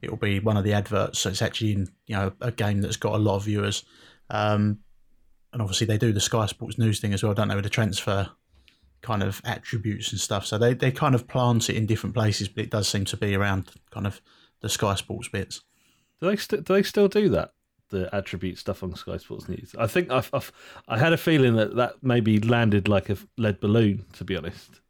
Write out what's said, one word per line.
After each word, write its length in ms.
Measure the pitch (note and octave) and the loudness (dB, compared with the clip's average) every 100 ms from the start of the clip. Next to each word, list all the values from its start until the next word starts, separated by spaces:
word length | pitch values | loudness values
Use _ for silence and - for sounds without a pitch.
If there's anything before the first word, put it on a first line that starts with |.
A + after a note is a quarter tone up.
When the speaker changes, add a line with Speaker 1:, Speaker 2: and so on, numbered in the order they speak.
Speaker 1:
It'll 160 | - A2+ | -8 -4
be 240 | G#2 G2 | 0 2
one 160 | G#2+ G#2 | 2 2
of 80 | |
the 80 | G2 | 2
adverts, 480 | G#2 G2 G2+ G2 - | 0 0 -2 -2 -2
so 100 | - | -4
it's 120 | F#2+ | -2
actually 300 | A#2 - A2 | -4 -2 -2
in, 160 | G2+ F#2+ _ _ | 0 -2 _ _
you 100 | G#2 | -2
know, 160 | G2 - | -2 -2
a 100 | B2 | -6
game 300 | - G#2 G2+ | -2 0 0
that's 160 | G2 G#2+ | -2 -2
got 180 | A2 | -2
a 40 | G#2 | 2
lot 180 | G#2+ G2 | 2 2
of 80 | |
viewers. 400 | G#2 G#2 G2+ G2+ - - - _ _ | 0 -2 -2 -4 -8 -20 -20 _ _
Um, 500 | G#2 G#2+ G#2+ G#2 G#2 - _ _ _ _ _ _ | -2 2 2 2 0 -8 _ _ _ _ _ _
and 100 | B2 | -6
obviously 240 | G2+ F#2+ G#2+ | -4 0 0
they 120 | G#2+ | 2
do 140 | A#2 | 2
the 80 | G2+ | 2
Sky 260 | - A#2 A2 | 0 0 -2
Sports 300 | - A#2 - | -4 -10 0
News 220 | A2+ G#2 | 0 2
thing 140 | G#2 | -2
as 80 | G2 | 0
well, 120 | A2 | 0
don't 140 | G2+ G#2 | 0 0
they, 60 | |
with 100 | G2 | 0
the 60 | G2 | -2
transfer 600 | - A2 G#2+ - G2 G2 - _ _ _ _ _ _ | 0 0 0 -2 -2 -2 -8 _ _ _ _ _ _
kind 220 | - G#2+ | -6 -2
of 180 | G2 G2 | -2 -4
attributes 680 | - G#2+ - A#2 G#2 G2+ - | -6 -8 -6 -6 -4 -4 -6
and 100 | G2+ | -6
stuff. 260 | - G#2 - | -4 -4 -2
So 120 | G#2+ | 2
they, 160 | A#2 | 2
they 160 | B2+ C3+ | 2 0
kind 240 | C3+ D3+ | 0 2
of 140 | B2+ - | 2 0
plant 420 | C3+ B2 A#2 - | 0 2 2 2
it 60 | - | -2
in 100 | G#2+ | 0
different 280 | A2 G2 | -2 -2
places, 340 | G#2+ G#2+ G2+ G2 | 0 0 0 -4
but 160 | - | -6
it 60 | G#2+ | -4
does 180 | G#2+ G2 | -2 0
seem 160 | G#2+ G2 | -2 -4
to 100 | - | -4
be 180 | G#2 G2 | -2 0
around 340 | G2+ G2 - - _ | 0 -2 -4 -14 _
kind 160 | - G2+ | -6 -6
of 140 | - _ _ _ _ | -6 _ _ _ _
the 80 | G#2+ | -6
Sky 260 | - G#2 G2 | -2 0 -2
Sports 320 | - - - | -4 -10 -8
bits. 320 | G2 F#2+ - _ _ _ _ _ _ | -8 -8 -10 _ _ _ _ _ _
Speaker 2:
Do 80 | E3 | -2
they 60 | G3+ | -2
st-, 280 | - G#3 | -2 -6
do 100 | - | 2
they 80 | F#3+ | 2
still 260 | G3 - G3+ | 2 2 2
do 200 | G#3 G#3 | 4 2
that, 240 | F#2+ - _ _ _ _ | 2 -2 _ _ _ _
the 220 | G2 F2+ | -6 -4
attribute 440 | G2+ F#2+ F#2+ F#2 F2+ | -4 -6 -6 -6 -6
stuff 240 | - F#2+ | -8 -6
on 120 | F#2 E2+ | -6 -10
Sky 220 | - F2+ | -10 -10
Sports 300 | - - - | -10 -14 -10
News? 260 | F#2 - - | -10 -10 -4
I 80 | A2+ | -2
think 240 | - F3+ | 0 0
I've, 200 | C3 - | -2 -2
I've, 200 | C3 - - - - - | -6 -6 -18 -20 -20 -6
I 100 | A2+ | 2
had 140 | D#3 | 4
a 40 | E3 | 4
feeling 380 | - D#3 C3 A2+ | 4 4 6 4
that 200 | G#2+ A#2 | 2 2
that 260 | B2 - | -2 0
maybe 380 | C3+ A#2+ A2 G#2+ | 0 2 4 4
landed 480 | G#2+ A#2 A#2 G#2 F#2+ | 4 4 4 4 4
like 200 | G2+ - | 2 2
a 40 | |
f-, 140 | G2+ - - | -6 -6 -2
lead 240 | A2 F#2+ | -2 0
balloon, 440 | G#2+ G#2+ A2 G2 - | 2 4 4 2 -6
to 100 | - | -14
be 120 | F2 F#2 | -6 -6
honest. 440 | D#2 - - - _ | -6 -12 -20 -20 _